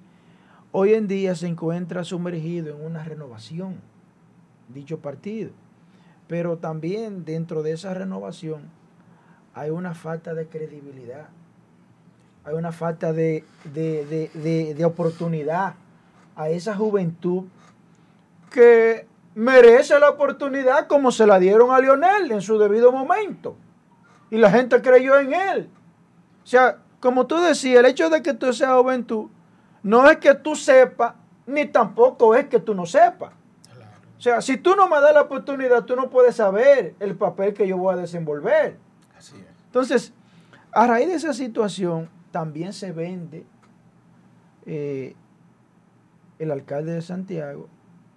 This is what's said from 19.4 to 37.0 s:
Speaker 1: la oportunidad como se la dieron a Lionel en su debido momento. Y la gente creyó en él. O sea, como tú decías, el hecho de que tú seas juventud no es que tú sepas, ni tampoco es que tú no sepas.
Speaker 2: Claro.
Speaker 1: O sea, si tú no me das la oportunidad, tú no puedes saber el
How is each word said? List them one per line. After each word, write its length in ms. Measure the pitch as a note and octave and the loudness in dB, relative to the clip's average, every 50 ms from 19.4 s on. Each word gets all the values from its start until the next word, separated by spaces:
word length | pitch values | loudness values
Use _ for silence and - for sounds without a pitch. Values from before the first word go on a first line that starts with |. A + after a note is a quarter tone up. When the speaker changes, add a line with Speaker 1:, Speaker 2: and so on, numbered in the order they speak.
| A3 B3+ C4 B3+ A#3+ A#3 A#3 C4 D4 - D#4 C#4+ | 0 6 8 10 10 10 10 8 6 4 4 6
Speaker 1:
la 120 | D4 C#4+ | 6 4
oportunidad 760 | C4 C#4+ C#4+ C4+ C4+ - D4 C4+ C4 C#4 C4 B3+ C4 D4+ D4 | 4 2 -2 -2 -2 -4 -6 -6 -4 -2 0 2 2 2 2
como 240 | - D4+ C#4+ C4+ B3 | 2 2 2 2 2
se 160 | - - A3 | 2 4 6
la 120 | G#3 G3 F#3+ | 6 6 6
dieron 340 | F#3 F#3+ G3+ A3 A#3+ B3 | 6 6 6 6 4 6
a 80 | C4 C4 | 4 4
Lionel 500 | C4 C4 C#4 C4+ D#4+ F#4 G4+ G#4 F#4 C4+ | 4 4 2 4 4 2 2 2 0 -2
en 100 | A3 G3+ | -4 -6
su 180 | F3 G3 A3 G#3+ | -4 -2 0 2
debido 340 | G#3 G3+ G#3 A3+ A#3 B3 | 2 2 4 4 4 4
momento. 640 | B3+ C4 C4+ D#4 F#4 G#4+ G#4+ F4+ G3+ - - - - - _ _ _ _ _ _ _ _ _ _ _ _ _ _ | 4 2 0 -2 -2 -2 -2 -6 -10 -12 -14 -16 -16 -16 _ _ _ _ _ _ _ _ _ _ _ _ _ _
Y 80 | A3 A3 | 2 4
la 120 | A#3 G3 | 4 6
gente 320 | F3+ A#3+ B3+ A#3 B3+ A#3+ | 6 4 4 2 2 2
creyó 360 | - C4 B3+ B3 B3+ C4+ C4+ C#4 | 4 6 6 6 6 6 4 2
en 120 | C#4 B3+ | 2 0
él. 360 | D4 F4 F#4+ G4 E4 A3+ E3 - _ _ _ _ _ _ _ _ _ _ _ _ _ _ | -2 -2 -2 -2 -4 -6 -8 -10 _ _ _ _ _ _ _ _ _ _ _ _ _ _
O 40 | _ | _
sea, 320 | - A#3+ B3 B3+ A#3 - - _ _ _ _ | 0 2 4 4 2 0 -4 _ _ _ _
como 280 | - B3 B3 B3+ B3 - | -2 0 0 0 0 0
tú 80 | D#4 E4 | 0 0
decías, 380 | F4+ E4+ C#4 - C4+ C4 B3+ A#3+ | 0 0 0 -2 0 4 6 6
el 80 | A#3+ | 6
hecho 240 | C4 C4+ - E4 D#4+ | 6 4 2 0 0
de 120 | D#4+ D#4 | 0 0
que 120 | A#3 C#4+ C#4 | 0 -4 -4
tú 180 | - C4+ B3+ | -2 -4 -4
seas 200 | A#3+ A#3 D4 C4 | -2 -2 0 2
juventud 560 | B3+ B3+ B3 C4 C4 B3 A#3 - A#3 G#3+ - - _ _ _ _ _ _ _ _ _ _ - | 2 2 2 0 -2 -4 -6 -6 -8 -8 -8 -12 _ _ _ _ _ _ _ _ _ _ -2
no 260 | G3 A3 A#3+ C4 D4 | 2 4 6 6 6
es 60 | D#4 | 4
que 180 | D#4 - D4 C#4 | 4 4 2 2
tú 220 | C#4 - D4+ D4+ | 2 -2 -6 -8
sepas, 580 | D4+ - D#4 C4+ C4 B3+ B3 - - A#3 A#3 - _ _ _ _ _ _ | -2 0 4 6 6 6 4 2 -2 -4 -4 -6 _ _ _ _ _ _
ni 200 | - C#4 D4 D4 | -6 -4 -4 -4
tampoco 680 | D4 - C4+ A3+ F#3 - A3 A#3+ C4 B3+ - A#3+ A3 A3 | 0 0 0 0 0 2 2 2 2 4 4 4 4 4
es 120 | B3+ C#4+ | 2 0
que 120 | C#4 - A3 | 0 -2 -2
tú 160 | - A3+ G#3 | -2 -4 -6
no 120 | F#3 F3 | -6 -6
sepas. 460 | E3 B3 C#4+ E4+ F4 F4 - - - - _ _ _ _ _ _ _ | -2 2 2 2 2 2 -4 -14 -18 -18 _ _ _ _ _ _ _
Speaker 2:
Claro. 180 | - - - - - _ _ _ _ _ | -20 -20 -20 -20 -20 _ _ _ _ _
Speaker 1:
O 20 | |
sea, 200 | - A#3+ A#3+ A3 | -2 -2 -2 -2
si 160 | - - C4 | -2 -4 -6
tú 180 | G3 - F4+ F#4+ | -2 0 0 2
no 140 | G4+ F#4+ F#4 | 2 2 2
me 120 | D#4+ C#4+ | 4 4
das 140 | C#4 D4+ D4+ | 4 6 6
la 80 | D4 | 4
oportunidad, 600 | C#4 - C#4 C4 F#3+ C#4+ C#4 C4 C4 B3 A#3+ A#3 A#3 | 2 2 -2 -8 -10 -10 -8 -6 0 2 2 2 2
tú 100 | A#3+ B3 | -2 -4
no 160 | B3 B3+ B3+ | -4 -4 0
puedes 260 | B3+ B3+ B3 A#3+ A#3 | 2 4 4 4 2
saber 580 | - G#3+ G3 F#3+ G#3+ B3+ C#4+ C#4+ B3+ F#3+ D#3 - | 0 -2 0 0 2 4 4 4 4 0 -4 -8
el 160 | - | -10